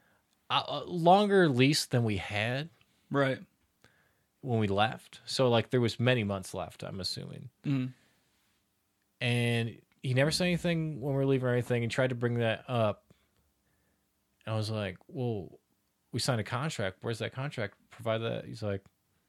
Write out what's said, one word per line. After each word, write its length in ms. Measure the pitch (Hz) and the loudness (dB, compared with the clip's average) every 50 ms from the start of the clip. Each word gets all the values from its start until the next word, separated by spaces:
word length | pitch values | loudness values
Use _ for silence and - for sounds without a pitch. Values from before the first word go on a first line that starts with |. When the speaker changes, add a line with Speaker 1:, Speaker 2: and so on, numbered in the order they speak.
| _ _ _ _ _ _ _ _ _ - | _ _ _ _ _ _ _ _ _ -2
Speaker 1:
a, 120 | 127 135 - - | -2 -2 0 -2
a 140 | 131 143 - | -6 -6 -6
longer 640 | 180 180 175 160 170 185 202 214 202 202 190 180 156 | -6 -2 4 6 8 8 8 6 6 6 6 6 6
lease 380 | 131 120 131 139 151 - - | 6 6 6 6 4 2 0
than 180 | - - 123 117 | 0 0 2 2
we 120 | 110 104 95 | 2 0 -2
had 500 | - - 104 104 107 117 127 135 156 165 _ _ _ _ _ _ _ - | -4 -4 -4 -2 -2 -2 -2 -4 -6 -10 _ _ _ _ _ _ _ -4
Speaker 2:
Right. 280 | - 139 135 135 131 107 95 - _ _ _ _ _ _ _ - _ _ _ _ _ _ _ _ _ _ | 0 0 0 0 0 -4 -8 -18 _ _ _ _ _ _ _ -20 _ _ _ _ _ _ _ _ _ _
Speaker 1:
when 160 | - 139 117 113 | -4 0 0 2
we 80 | 107 101 | 2 2
left. 520 | 98 98 107 113 - - - - - - - | 2 2 2 0 0 -6 -14 -20 -20 -18 -12
So, 240 | - - - 131 123 | -4 0 2 4 6
like, 220 | 117 113 110 - | 6 4 4 2
there 100 | - 127 | 2 2
was 180 | 120 110 - - | 2 2 0 2
many 240 | 117 123 127 123 | 2 2 2 2
months 300 | 104 101 98 95 92 - | 0 -2 -2 -4 -6 -8
left, 300 | - 95 85 82 - - | -8 -8 -8 -10 -10 -12
I'm 180 | - 92 - 95 | -12 -10 -8 -8
assuming. 480 | 90 - - - 90 87 87 - - - _ _ - | -8 -8 -8 -10 -12 -12 -14 -16 -18 -18 _ _ -4
Speaker 2:
Mm-hmm. 220 | 143 139 135 127 131 123 _ _ _ _ _ _ _ _ _ _ _ _ _ _ _ _ _ _ _ _ _ _ _ _ - | -2 -2 -2 -2 -6 -8 _ _ _ _ _ _ _ _ _ _ _ _ _ _ _ _ _ _ _ _ _ _ _ _ -4
Speaker 1:
And 560 | 123 123 120 120 120 117 117 117 117 117 - - - _ _ _ | -2 0 2 2 2 2 0 0 -2 -4 -8 -12 -20 _ _ _
he 100 | - 135 | -4 0
never 180 | 123 131 139 160 | 2 2 2 2
said 140 | 151 - 185 | 2 0 0
anything 560 | 180 175 160 - 175 170 160 160 156 151 104 | 0 0 0 0 0 -2 -2 -2 -4 -6 -6
when 120 | 120 147 135 | -4 -2 0
we 20 | 139 | 0
were 80 | 135 | 2
leaving 220 | 135 135 131 127 127 | 2 2 2 2 2
or 40 | |
anything. 280 | 123 123 117 - 123 120 | 0 0 0 0 0 -2
He 60 | 117 113 | -2 -2
tried 200 | - - 127 127 | 0 0 0 0
to 40 | 127 | 0
bring 240 | 117 123 120 120 120 | -2 -2 -2 0 0
that 240 | 117 113 107 - - - | 0 0 -2 -2 -4 -4
up. 360 | 127 120 110 104 - - _ _ _ _ _ _ _ _ _ _ _ _ _ _ _ _ _ _ _ _ _ _ _ _ _ _ _ _ - | 0 0 2 0 0 -4 _ _ _ _ _ _ _ _ _ _ _ _ _ _ _ _ _ _ _ _ _ _ _ _ _ _ _ _ -8
And 80 | 110 | -6
I 40 | 110 110 | -4 -4
was 100 | 107 107 | -4 -4
like, 300 | 110 107 104 95 90 - _ - | -4 -4 -4 -4 -6 -10 _ -12
"Well, 500 | - 143 123 120 113 101 82 64 - - _ _ _ _ _ _ _ _ _ _ | -8 -6 -4 -4 -4 -6 -8 -12 -16 -20 _ _ _ _ _ _ _ _ _ _
we 80 | - 117 | -6 -4
signed 220 | - - 127 113 | -2 -2 -2 -2
a 20 | 101 | -2
contract. 540 | - 131 123 143 160 - - 104 95 95 _ | -4 -6 -6 -6 -6 -6 -4 -6 -6 -6 _
Where's 200 | - 117 117 107 | -8 -6 -6 -6
that 120 | 113 - | -6 -8
contract? 420 | - 127 135 147 - - 107 101 - _ _ _ | -8 -8 -10 -8 -6 -6 -8 -8 -8 _ _ _
Provide 280 | - - 117 117 110 113 | -18 -8 -4 -2 -2 -2
that." 260 | 113 117 117 107 - | -2 -4 -6 -6 -10
He's 180 | - 127 110 | -12 -12 -8
like, 220 | 110 101 98 98 - _ _ _ _ _ _ _ _ | -6 -6 -6 -6 -8 _ _ _ _ _ _ _ _